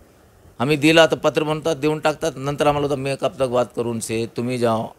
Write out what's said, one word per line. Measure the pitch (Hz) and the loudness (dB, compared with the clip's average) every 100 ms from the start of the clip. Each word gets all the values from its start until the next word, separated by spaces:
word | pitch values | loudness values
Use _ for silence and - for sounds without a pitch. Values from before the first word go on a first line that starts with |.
| - _ _ _ - - | -20 _ _ _ -16 -6
आम्ही | 131 151 | -2 2
दिलं, | 151 165 | 6 6
आता | 160 139 | 6 4
पत्र | 151 156 | 0 0
म्हणतात, | 151 156 160 147 | -2 -2 -4 -2
देऊन | 151 156 | -2 0
टाकतात, | 151 147 160 135 | -2 -2 -4 -4
नंतर | 139 143 147 | -6 0 0
आम्हाला | 147 143 | 2 0
होतं, | 135 | -2
"मैं | 135 135 | -4 -4
कब | 135 - | -4 -2
तक | 131 | 0
बात | 123 113 - | 0 -2 -4
करून | 120 113 | -4 -4
से, | - 113 113 - | -4 -4 -4 -4
तुम्ही | 120 127 | -4 0
जाओ." | 117 110 107 | 0 0 -4